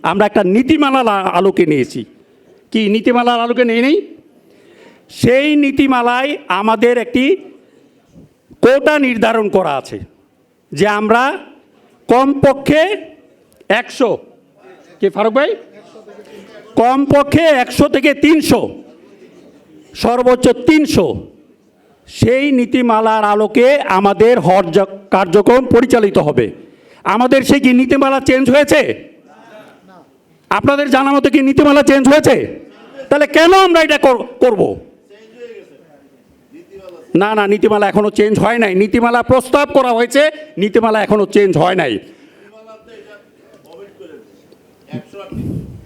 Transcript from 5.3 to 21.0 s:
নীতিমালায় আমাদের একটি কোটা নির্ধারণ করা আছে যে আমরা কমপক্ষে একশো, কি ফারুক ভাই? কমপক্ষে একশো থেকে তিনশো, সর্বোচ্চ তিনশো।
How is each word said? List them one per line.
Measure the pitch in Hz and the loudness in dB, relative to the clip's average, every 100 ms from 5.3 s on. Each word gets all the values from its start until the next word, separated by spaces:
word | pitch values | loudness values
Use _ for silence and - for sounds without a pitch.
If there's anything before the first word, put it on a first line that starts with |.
| 262 302 294 | 0 0 0
নীতিমালায় | 285 277 277 254 240 247 277 294 - | 0 0 0 0 0 -2 -4 -6 -6
আমাদের | 185 214 220 240 240 | -4 -2 0 0 0
একটি | 233 247 269 381 - - _ _ _ _ _ - - _ _ - | -2 -2 0 -2 -6 -20 _ _ _ _ _ -20 -20 _ _ 0
কোটা | 233 269 294 302 | 2 2 2 0
নির্ধারণ | 262 226 220 226 208 | -2 -2 -2 0 -2
করা | 190 170 139 | -4 -4 -6
আছে | - 104 95 _ _ _ _ _ - | -8 -14 -16 _ _ _ _ _ -14
যে | 143 202 | -4 -2
আমরা | 208 214 233 269 370 - _ _ _ _ _ _ | -2 -2 -2 -2 -6 -14 _ _ _ _ _ _
কমপক্ষে | 240 269 277 277 269 269 302 359 415 - - _ _ _ _ - | -2 -2 0 0 0 -2 0 0 -4 -12 -20 _ _ _ _ -6
একশো, | 214 240 - 240 147 - _ _ _ - - - - | -4 -4 -4 -4 -4 -10 _ _ _ -20 -20 -20 -6
কি | 196 | -4
ফারুক | 196 220 | -2 -2
ভাই? | 226 311 427 - - - - - - - - - - - - | 0 -2 -4 -10 -20 -20 -20 -20 -20 -20 -20 -20 -20 -14 -6
কমপক্ষে | 233 269 277 285 285 294 | -2 -2 0 0 0 0
একশো | 330 277 240 254 294 | 2 0 -2 -2 -2
থেকে | 277 294 | 0 -2
তিনশো, | 277 294 320 - 233 107 - - - _ _ - _ - _ _ - _ | 0 2 2 2 -2 -2 -10 -20 -20 _ _ -20 _ -20 _ _ -20 _
সর্বোচ্চ | - - 240 254 254 254 | -6 -4 0 0 2 2
তিনশো। | 240 - 311 294 - | 0 2 2 2 0